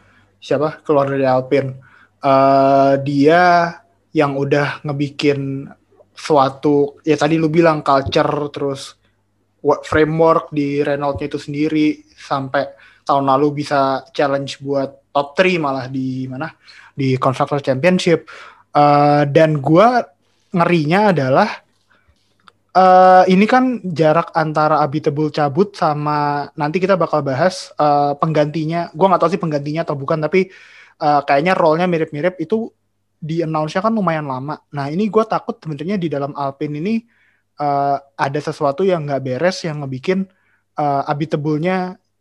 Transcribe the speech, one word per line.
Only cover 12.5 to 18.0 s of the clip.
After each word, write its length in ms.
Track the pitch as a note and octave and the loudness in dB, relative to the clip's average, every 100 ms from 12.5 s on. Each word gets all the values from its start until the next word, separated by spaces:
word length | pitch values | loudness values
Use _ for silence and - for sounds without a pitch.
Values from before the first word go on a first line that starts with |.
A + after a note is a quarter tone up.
| C#3+ C3 - - _ | -4 -4 -10 -20 _
tahun 220 | - C#3 | -2 0
lalu 400 | C3+ C3 D3 C#3+ | 2 2 0 -2
bisa 400 | C#3 C#3+ C3+ C3 - | -2 0 0 -2 -6
challenge 480 | - C#3+ C#3 C#3 - | -4 -2 -2 -6 -12
buat 500 | C#3 C#3 C3+ - _ | -6 -4 -4 -10 _
top 240 | C#3 C#3+ | -4 -2
three 220 | - F#3 F3 | 0 0 0
malah 320 | C#3+ C3+ B2+ | -2 -4 -6
di 400 | C3 C3 B2+ C3 | -6 -6 -6 -8
mana? 240 | B2+ D#3+ - _ - - | -10 -12 -14 _ -20 -18
Di 240 | - C3+ B2+ | -4 -2 0
Constructor 480 | D3 B2+ C#3+ C#3+ | -2 -2 -2 -2
Championship. 640 | C#3 C3 F3 F3+ | -2 0 2 2